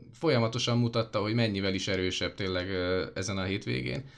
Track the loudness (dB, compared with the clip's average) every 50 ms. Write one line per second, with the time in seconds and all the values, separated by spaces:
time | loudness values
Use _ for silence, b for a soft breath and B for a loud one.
0 | -18 -20 -10 -2 0 2 4 4 4 2 0 0 0 2 2 2 2 2 2 0
1 | -2 0 -2 -2 0 0 2 2 2 2 2 0 0 0 0 0 0 0 0 0
2 | 0 0 0 -2 -4 -4 -4 -4 -4 -2 -2 -2 -2 -2 -2 -2 0 0 0 0
3 | -2 -2 -4 -6 -4 -4 -2 -2 -2 -2 -2 -2 -2 -4 -4 -4 -2 -4 -4 -6
4 | -8 B B